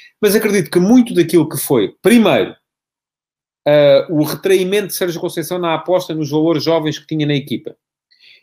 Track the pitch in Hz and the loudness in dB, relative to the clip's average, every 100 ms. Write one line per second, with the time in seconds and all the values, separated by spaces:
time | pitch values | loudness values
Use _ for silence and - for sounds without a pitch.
0 | - _ 208 214 220 202 160 175 185 254 | -20 _ 0 0 0 -2 -2 0 4 4
1 | 233 175 160 175 151 139 - 131 104 - | 4 0 0 2 0 -4 -2 -2 -2 -2
2 | 185 240 196 104 90 - _ _ _ _ | 2 4 4 2 -2 -8 _ _ _ _
3 | _ _ _ _ _ _ - 147 143 139 | _ _ _ _ _ _ 0 4 6 4
4 | - 156 151 151 196 190 185 208 185 - | 2 -2 -2 -4 0 0 0 -2 -4 -4
5 | 185 170 175 170 151 180 170 160 - 180 | -6 -6 -8 -8 -8 -6 -4 -4 -2 -2
6 | 180 156 147 151 160 151 156 165 156 135 | -2 -6 -4 0 0 0 0 -2 -2 -6
7 | - 156 147 143 147 113 - - _ _ | -8 -4 -2 -2 -4 -10 -10 -20 _ _
8 | _ _ _ _ | _ _ _ _